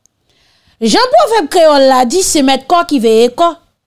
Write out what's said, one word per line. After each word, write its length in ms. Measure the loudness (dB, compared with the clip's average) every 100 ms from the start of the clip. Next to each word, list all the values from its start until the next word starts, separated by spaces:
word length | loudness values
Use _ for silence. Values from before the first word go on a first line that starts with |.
| _ _ _ _ _ _ _ -8
Jean 260 | -2 0 2
Proverbe 360 | 0 0 -2 -2
créole 380 | 0 2 2 2
la 180 | 2
dit, 180 | 0 -2
c'est 200 | -2 -2
mettre 240 | 0 -2 -2
corps 200 | -2 -2
qui 120 | -2
veille 340 | 0 2 0
corps. 260 | 0 -4 -4 _ _